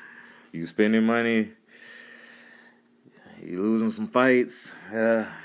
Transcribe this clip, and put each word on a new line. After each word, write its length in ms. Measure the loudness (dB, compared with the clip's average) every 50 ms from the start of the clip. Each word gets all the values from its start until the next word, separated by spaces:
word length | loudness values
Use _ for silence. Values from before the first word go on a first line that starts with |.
| -20 -20 -20 -20 -20 -20 -20 -20 -20 -14
you 140 | -12 -10 -10 -6
spending 360 | 0 0 2 2 4 2 2
money, 440 | 2 2 0 0 0 0 0 -2 -4 -8 _ _ _ -20 -20 -20 -20 -20 -20 -20 -20 -20 -20 -20 -20 -20 -20 -20 -20 -20 -20 -20 -20 _ _ _ _ _ _ _ -20 _ -20 -20 -20 -20 -18 -14
you 160 | -10 -6 -2 0
losing 260 | 0 2 2 0 -2
some 180 | -2 -4 -6 -2
fights, 680 | 2 2 4 4 4 4 2 0 -4 -10 -12 -12 -14 -16 -14 -8 -2
uh, 320 | 0 2 2 2 2 0 -4 -10 -18